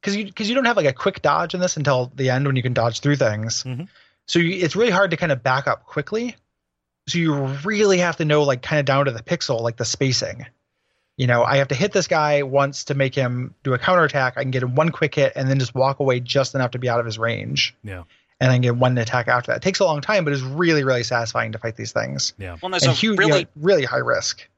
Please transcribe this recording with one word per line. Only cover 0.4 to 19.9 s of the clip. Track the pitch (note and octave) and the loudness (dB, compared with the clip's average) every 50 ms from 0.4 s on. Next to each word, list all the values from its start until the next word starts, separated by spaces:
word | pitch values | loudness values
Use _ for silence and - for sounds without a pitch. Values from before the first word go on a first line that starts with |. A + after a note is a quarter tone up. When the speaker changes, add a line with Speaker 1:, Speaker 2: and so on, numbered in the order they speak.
| A3 G3+ | -4 0
Speaker 1:
you | A#3+ | 0
don't | C4+ C4+ | 2 2
have, | A#3 A#3+ G#3 | 2 2 4
like, | E3 | 2
a | C#3+ C3 | 2 0
quick | - - G3+ F#3 - | 0 -2 -2 -2 0
dodge | - D3+ C#3+ D#3+ E3+ E3+ - | 0 2 2 2 0 -2 -4
in | F3+ | -2
this | F3+ F3+ - | -2 -2 -2
until | - D3 C#3+ C#3 B2+ B2+ B2+ - | -2 0 0 2 0 0 -4 -4
the | - C3+ C3 | -4 -2 0
end | B2 B2+ C#3+ C#3+ | 0 0 0 0
when | C3+ | 0
you | B2+ A#2 | 0 0
can | B2+ B2 | 0 0
dodge | A#2+ A2+ A#2 A#2 - | 0 0 0 -2 -2
through | - C#3+ C#3+ C3+ | 0 0 2 2
things. | C#3 A2+ G#2+ G#2+ A2 A2+ A2+ - - | 2 0 0 -2 -4 -4 -6 -6 -6
Speaker 2:
Mm-hmm. | C3 B2+ B2 E3 F#3+ _ _ _ _ _ _ _ - | -8 -10 -10 -10 -14 _ _ _ _ _ _ _ -2
Speaker 1:
So | - E3+ | 0 0
you, | E3+ E3 F#3+ F#3 F3+ | 0 0 0 -2 -2
it's | D#3 - F3+ | -2 0 0
really | A3+ A#3+ | 0 2
hard | F#3 F#3 G3+ F#3+ | 4 2 2 2
to | E3+ - | 0 -2
kind | - E3 C#3+ | 0 0 -2
of | B2+ - | 0 0
back | C3 B2+ C3 C#3 - | 0 0 0 0 -2
up | A#2+ - _ | -2 -4 _
quickly. | - - D#3 C#3+ - - A3 A#3+ B3 A3+ _ _ _ _ _ _ _ _ _ _ _ _ _ _ - | -8 -6 -6 -6 -4 -4 -4 -4 -6 -8 _ _ _ _ _ _ _ _ _ _ _ _ _ _ -4
So | - F3 | -2 0
you | E3+ D#3+ D3+ C#3+ C#3 C3 C3+ C#3 C#3+ | 2 2 2 0 -2 -4 -4 -6 -4
really | F#3+ G#3+ G#3 G#3+ G3+ G3 F3+ | -4 0 2 4 4 4 4
have | F3 F3 D#3+ - | 2 0 0 -2
to | E3 | 0
know, | D3+ D3 D3+ D3 | 2 4 4 4
like, | C#3 C3 B2 | 2 0 -2
kind | - - D#3 D3+ | -2 -2 0 0
of | C#3+ | 2
down | C3+ C3+ C3+ C#3+ | 2 2 2 2
to | C#3 | 0
the | A#2+ A2+ - | -2 -6 -4
pixel, | - F3 E3+ - - C3+ A2+ | -4 -4 -4 -2 -2 -2 -2
like, | A#2 A#2 A2+ | -2 -4 -4
the | - A#2+ | -4 -6
spacing. | - - - C#3+ C3+ B2 - G#2+ F2+ F#2 A#2+ A#2 - _ _ _ _ _ _ _ _ _ _ _ _ _ - | -6 -2 -2 0 0 0 0 -2 -4 -6 -10 -14 -18 _ _ _ _ _ _ _ _ _ _ _ _ _ -2
You | C3 B2 | 0 2
know, | B2 A#2+ A#2+ | 4 4 4
I | - C#3 C#3 | 4 4 2
have | C#3 C3 | 2 0
to | D3 | 0
hit | A#2+ D#3+ G#3 - | 0 0 0 2
this | - D#3+ - | 0 0 2
guy | F3 D#3+ D3+ D3+ D3 C#3+ C#3+ | 0 0 2 2 2 2 0
once | C3+ C3 C#3 C#3 C#3 C#3 - - | 2 2 2 2 2 -2 -8 -6
to | - C#3+ | -4 0
make | C#3 C#3 C3+ C3 | 0 0 0 0
him | - C3 B2 B2 B2 B2 C3 - _ _ | 0 -2 0 -2 -4 -6 -8 -10 _ _
do | C#3 B2+ | -2 -2
a | B2 | 0
counterattack. | - - F#3 F3+ E3 D3 - C#3+ C3 B2+ B2 - | 2 4 4 4 4 4 2 0 0 0 -2 -2
I | |
can | C3+ C3 | -4 -2
get | B2+ C3 B2 | -2 -2 -2
him | B2 B2 | 0 2
one | C3+ D#3 E3+ | 2 2 2
quick | D#3 - - D3 - | 2 0 -2 -2 2
hit | - C#3 C3+ - | 2 2 2 2
and | - C#3 C3 | 0 0 0
then | C3+ C#3 | 2 2
just | C3 A#2+ - | 0 -2 0
walk | C3 B2+ C3+ C#3 - | 0 0 0 2 0
away | D3 C3 B2+ B2 | 0 0 0 0
just | B2 A#2+ - C#3 C3+ - - | 0 0 0 0 0 0 0
enough | C#3 B2+ A#2+ | -2 -2 -2
to | - B2+ | -2 -4
be | B2 B2 | -2 0
out | A#2+ A#2+ | 0 0
of | A#2 | -2
his | A#2 A2 A2+ | -2 -4 -4
range. | A2+ A#2 A2+ G#2+ G2+ A#2 C#3 C#3 - - - _ _ | -2 -2 -2 -4 -6 -6 -2 -2 -2 -4 -4 _ _
Speaker 2:
Yeah. | G#2+ F#2+ F2+ E2+ _ _ _ _ _ _ _ | -14 -14 -14 -14 _ _ _ _ _ _ _
Speaker 1:
And | C3 B2+ | 2 4
then | B2+ B2 | 4 4
get | B2 B2 A#2+ | 4 2 2
one | A#2+ B2+ B2+ B2+ B2 | 2 2 2 2 2
attack | A2+ A2 - B2 A#2 A#2 | -2 -2 -2 -4 0 0
after | B2 B2 A#2+ - A#2 | 0 0 0 -2 -4
that. | A2+ | -2
It | B2 | -2
takes | F#3 F#3+ - | -2 0 2
a | G3 | 2
long | F3+ | 0